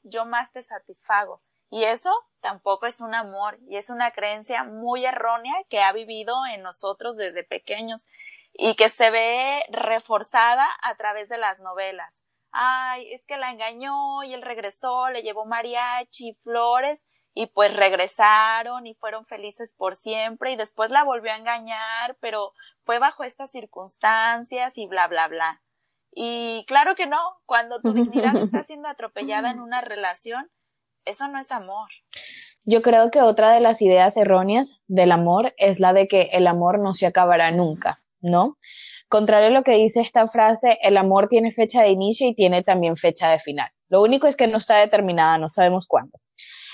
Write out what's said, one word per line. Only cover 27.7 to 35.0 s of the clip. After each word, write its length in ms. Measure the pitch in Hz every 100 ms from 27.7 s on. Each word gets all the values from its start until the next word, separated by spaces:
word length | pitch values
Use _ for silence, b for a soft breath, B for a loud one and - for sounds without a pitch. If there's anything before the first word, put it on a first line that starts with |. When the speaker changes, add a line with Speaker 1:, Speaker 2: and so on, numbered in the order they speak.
| 240
Speaker 1:
tu 100 | 233
dignidad 440 | 220 240 262 220 240
está 260 | 208 208
Speaker 2:
<laughs> 0 |
Speaker 1:
siendo 260 | - 302 294
atropellada 600 | - 226 - 240 214 233
en 100 | 247
una 220 | 233 247
relación, 680 | 240 208 190 180 226 240 302 _ _ _ _ _
eso 240 | - 196 277
no 100 | 277
es 140 | 262
amor. 380 | 247 185 202 214 - _ B B B B B
Speaker 3:
Yo 160 | 214 226
creo 300 | 240 233 233
que 100 | 285
otra 320 | 233 220 214
de 80 | 233
las 220 | 233 226
ideas 340 | 196 185 185 220
erróneas 640 | 202 185 190 220 277 - -
del 260 | 185